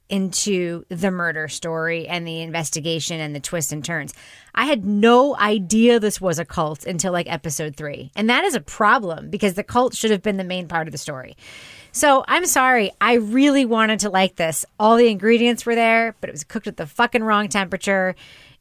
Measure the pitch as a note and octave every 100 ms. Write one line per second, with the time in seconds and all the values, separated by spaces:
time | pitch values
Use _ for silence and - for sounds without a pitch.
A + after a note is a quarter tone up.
0 | _ G3 F#3+ - G#3 F#3 F3 E3+ - F3
1 | G3 F3+ E3+ D#3 D#3 - E3+ E3 E3 E3+
2 | D#3+ F3 E3+ E3 E3 E3 D#3 D#3+ D#3+ E3
3 | D3+ E3 D3+ D3 - E3+ C#3+ D3+ D3 E3
4 | C#3+ - - - - - C4+ B3+ F#3+ G#3
5 | A3+ A#3+ C#4+ - G#3 G#3+ F3 A3 A#3 A#3
6 | G#3 - F#3 D#3+ E3 F3 D#3 D#3 - F3
7 | F#3+ F3 E3+ E3 E3 C#3+ D3+ C#3+ D3 C#3
8 | C#3 F#3+ A3 B3+ F#4+ A#3 - - G#3 B3+
9 | F#3+ D#3+ D3 F#3 G3+ E3+ - B3 B3+ -
10 | A3 G3+ A3 F#3+ F3+ F#3 E3 E3 D#3+ C#3+
11 | - C3+ - - - - - - - -
12 | D4 C4+ - D#4 F4 C#4+ C4 B3 F#3+ -
13 | G#3+ A#3 G#3 B3 C#4+ C#4 B3 A3+ A3 G#3+
14 | G3+ F#3+ F#3+ - D#3+ - - - G#3+ A#3
15 | A#3 G3 G#3+ A#3 A#3+ A#3 A#3 A#3 A3+ A3+
16 | A3+ - - C#3+ - A3+ G3+ F3 D#3 -
17 | A#3+ A#3+ A3 G#3 G3+ G#3 F#3 F#3+ - G3
18 | F#3 F3+ - - - _